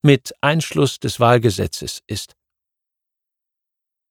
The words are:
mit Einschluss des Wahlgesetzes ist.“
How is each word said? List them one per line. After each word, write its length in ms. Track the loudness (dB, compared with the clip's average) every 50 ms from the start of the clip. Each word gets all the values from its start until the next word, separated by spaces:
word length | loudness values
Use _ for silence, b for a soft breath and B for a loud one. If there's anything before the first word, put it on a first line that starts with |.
mit 320 | 4 4 4 4 2 -6 -10 -2
Einschluss 580 | -2 0 0 0 -2 -2 -2 0 0 0 -2 -4
des 200 | -6 -6 -2 2
Wahlgesetzes 800 | 4 4 4 4 2 0 0 0 -4 -6 -6 -10 -12 -12 -14 -14 -12 _
ist.“ 260 | -10 -10 -10 -12 _ _ _ _ _ _ _ _ _ _ _ _ _ _ _ _ _ _ _ _ _ _ _ _ _ _ _ _ _ _ _ _ _ _ _ _